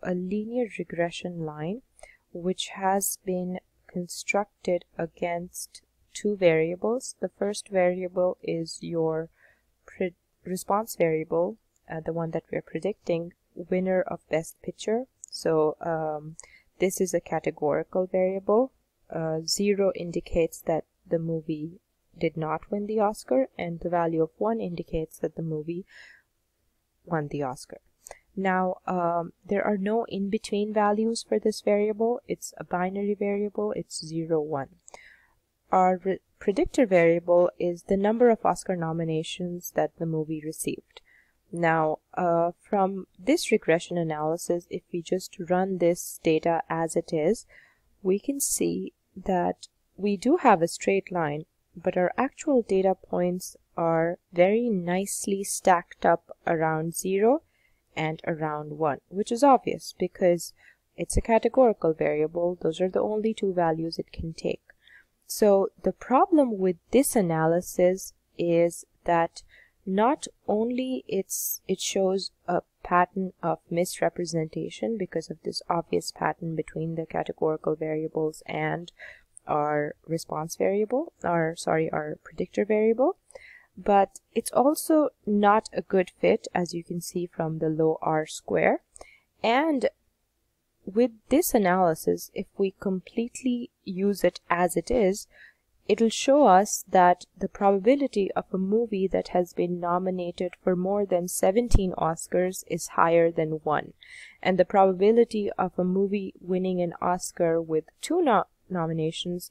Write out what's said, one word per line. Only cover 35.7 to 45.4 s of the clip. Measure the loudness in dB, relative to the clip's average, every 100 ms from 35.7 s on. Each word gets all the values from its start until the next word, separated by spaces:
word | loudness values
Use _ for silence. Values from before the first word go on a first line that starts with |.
Our | 2 4 2
re-, | -2 -4 -8 _
predictor | -2 0 0 2 4
variable | 6 6 4 4 4 4 2
is | -4 -4
the | -2 0
number | 2 4 4
of | 6 2
Oscar | 0 -2 -4
nominations | -2 -2 -2 -2 -4 -6 -8 -8 -6 -2
that | -2 -4
the | -4
movie | -2 -4 -6
received. | -8 -6 -6 -6 -12 -20 _ _ _ _ _
Now, | -2 0 2 0 -2 _ -2
uh, | 0 2 0 -4
from | _ 0 0 -2 -12 -6
this | 0 0 2
regression | 0 2 0 0 -4
analysis, | -2 -2 -2 -2 -2 -4 -4
if | -12 -8
we | -10
just | -4 -4 -4 -12